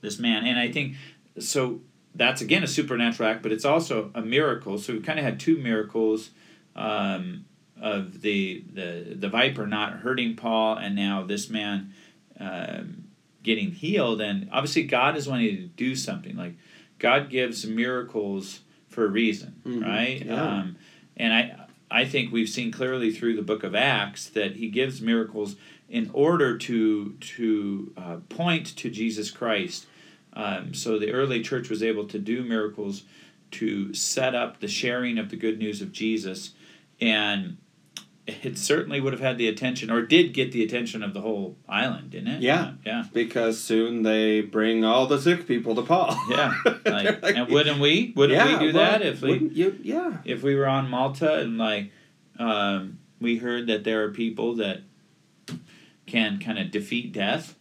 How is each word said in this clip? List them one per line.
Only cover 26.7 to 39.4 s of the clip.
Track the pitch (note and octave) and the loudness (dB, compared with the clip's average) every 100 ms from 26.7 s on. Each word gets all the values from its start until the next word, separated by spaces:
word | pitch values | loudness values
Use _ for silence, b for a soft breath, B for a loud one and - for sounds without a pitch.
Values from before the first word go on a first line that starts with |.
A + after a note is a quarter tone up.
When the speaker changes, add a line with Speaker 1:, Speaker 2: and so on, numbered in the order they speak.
| A#2 A2 G#2+ G2+ G2+ | 2 4 2 -2 -10
Speaker 1:
to, | - - A2+ G#2+ G2+ G2 G2+ - | -16 -4 0 2 0 -6 -8 -12
uh, | F2+ E2+ - | -12 -12 -12
point | - E3+ D#3+ - - | -4 0 0 -2 -10
to | A#2 | -10
Jesus | G#2 A2+ G#2 G#2 | -4 -4 -4 -8
Christ. | - A#2 G#2+ F2 - - b b b b | -6 -2 -2 -2 -8 -16 b b b b
Um, | - G#2 F#2+ - | -8 -6 -4 -6
so | - A#2+ A2 | -8 0 0
the | G#2 | 0
early | B2 C3+ A#2+ | 0 2 0
church | A2+ C3 - | -2 -4 -4
was | G#2+ | -2
able | A2+ A2 G#2 | 0 0 -4
to | G#2+ | -6
do | G2+ A#2+ | -2 -2
miracles | B2 A2+ G#2+ G#2 G2+ G2+ - b b b _ | 0 -2 -2 -4 -8 -8 -12 b b b _
to | - A2 G2+ G2 | -4 -2 -2 -4
set | F#2+ - - C3 | -2 -2 0 2
up | B2 A#2+ - | 0 -2 -6
the | G#2 | -6
sharing | G2+ B2+ B2 B2 A#2 | -2 -2 0 -2 -2
of | G2+ | -4
the | - | -2
good | A2+ G#2+ | -2 0
news | G#2+ G2+ | -4 -4
of | F#2+ | -8
Jesus. | - A2 A2 F#2+ F#2 - b b b b _ | -4 -2 -2 -4 -10 -12 b b b b _
And | A#2 G#2+ G#2 G#2 F2+ - _ _ _ - - _ - | 0 2 0 -2 -4 -10 _ _ _ -20 -20 _ -14
it | - C3 - | -8 -8 -6
certainly | - D3+ D#3 C#3+ | 0 0 0 -2
would | C3+ | -2
have | B2 | 0
had | C3 | -2
the | A#2+ | 0